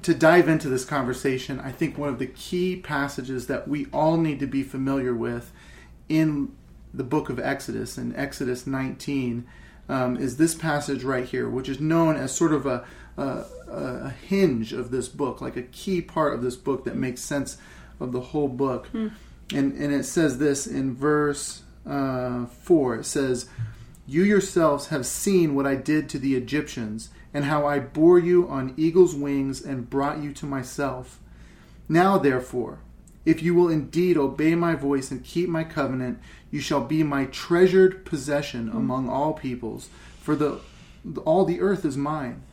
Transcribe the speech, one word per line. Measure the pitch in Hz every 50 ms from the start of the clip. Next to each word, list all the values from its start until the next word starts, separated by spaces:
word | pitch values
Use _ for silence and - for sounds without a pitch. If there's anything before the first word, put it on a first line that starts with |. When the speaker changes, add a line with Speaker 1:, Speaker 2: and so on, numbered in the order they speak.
| -
Speaker 1:
to | - 165
dive | 131 165 160 170 180 170 -
into | 160 151 - 143
this | 131 127 127
conversation, | - 147 139 131 120 123 - - 139 131 131 - - 139 131
I | - 135 123
think | - 165 147 - -
one | 147 143
of | 131 117
the | 139
key | 131 - - - - - 180 180 185 180
passages | 185 - - 151 143 139 139 139 - 127 123 135 127 120
that | - 139 120 - -
we | 143 147 135 - -
all | - 156 160 165
need | 170 165 156 147 127
to | 143
be | 127 120 139 131
familiar | 135 - 131 135 135 139 139 127 123 120
with | 113 117 120 120 117 117 - - - - - - - - - - - - -
in | - 156 160 156 151 143 139 - - - - - - - - - -
the | 127 131
book | 123 139 151 143 -
of | 120 120
Exodus, | - - 139 - - - 113 110 110 113 -
in | - 123 120 123
Exodus | - 139 139 - - 139 123 123 123 -
nineteen, | 139 135 131 131 131 131 - - - 143 139 131 123 120 120 120 - - - - - - - - -
um, | 135 131 127 127 123
is | 120 139 127 117
this | 139 160 165 160
passage | - - 165 147 147 143 - 139 127 123
right | 131 135 127 123
here, | - - 127 120 113
which | 113 127 127 139
is | 135 135
known | 151 156 160 165 165 160 156
as | 139 135 131 -
sort | - 170 165 156
of | 143 127
a, | 139 127 120 - - - - - - -
a, | - 143 139 123 - - - - - - -
a | - - 143 131 123 123 123 135 127 - -
hinge | - 196 196 196 170 127 117 113 113 -
of | 120 123 117
this | 123 131 123 -
book, | - 139 143 123 113 -
like | 135 127 -
a | 131 123
key | - - - - - 190 175
part | 160 - - 160 160 147 -
of | 120 123
this | 127 123
book | - - 147 135 - -
that | 120 -
makes | 131 131 131 123 -
sense | - - 147 143 131 - - - - - - - - - - -
of | - 123 123
the | 123
whole | 123 - - 151 147 139
book. | 123 123 139 135 123 117 - -
Speaker 2:
Hmm. | - 226 220 214 - - - - - - - - -
Speaker 1:
And, | 143 139 139 -
and | - 147 143 143
it | 139 123
says | - - 175 165 147 127 123
this | 147 147 139 139 -
in | - 143 139 135 135 123
verse, | 123 139 147 151 151 147 147 143 143 - - - - - - - - -
uh, | - 143 143 139 135 131 127 127 123 123 123 123
four. | 120 - - - - 180 156 139 123 117
It | 113 -
says, | - - - 135 131 127 120 - - - - - - - - - - - - -
"You | - 135 160 190
yourselves | 202 208 196 190 - - 180 165 156 143 139 - -
have | 156 143 123
seen | - - - - 202 196 185 170 156 139
what | 139 139
I | 139 135
did | 131 127 - 151 156 147 -
to | - 147
the | 131 139 135
Egyptians, | 127 117 113 131 151 143 - - 131 117 107 107 110 - - - - - - -
and | 151 143
how | 139 151 147 147
I | 143 143 143
bore | 123 120 - 156 156 170 180 180
you | 170 175 180 175 175 -
on | 139 135 131 131 131
eagle's | - 156 165 165 185 180 170 151
wings | 143 143 143 139 139 135 135 135 131 -
and | 151 139 131 117 117
brought | - 139 139 143 151 151
you | 147 147 139
to | - -
myself. | 147 139 135 127 131 - - 143 135 127 127 127 123 - - - - - - - - - - - - - - - -
Now, | 160 165 180 196 196 185
therefore, | 131 143 131 127 - - - 123 113 - - - - - - - - - - - -
if | 160 160 165 160
you | 170 175
will | 170 175 170
indeed | 160 156 135 120 - 160 180 180 170
obey | 156 139 135 135 - 151 160 165
my | 170 170 170 165
voice | 139 139 139 143 135 131 - 135
and | 120 -
keep | - - 170 175 180
my | 165 160 160
covenant, | 160 - 156 139 120 131 131 127 123 117 - - - - - - -
you | - 147
shall | 135 - 156 143 120
be | 127 156 156 160
my | 147 143 139 135
treasured | 127 - - - - 170 175 185 175 175 190 190 185 185 - -
possession | - 170 147 131 147 147 143 - - - 123 113 113
Speaker 2:
Hmm. | 110
Speaker 1:
among | 113 135 131 127 131 131 120
all | - 135 143 156 147
peoples, | - - 131 123 - 120 110 107 113 - - - - - - - -
for | - - 151
the, | 139 151 143 120 - - - - - - - - - - - 151 - -
all | 160 160 185 190
the | 156 175 175
earth | 180 196 202 170 -
is | 151 127
mine | 139 139 147 156 156 139 120 120 - - -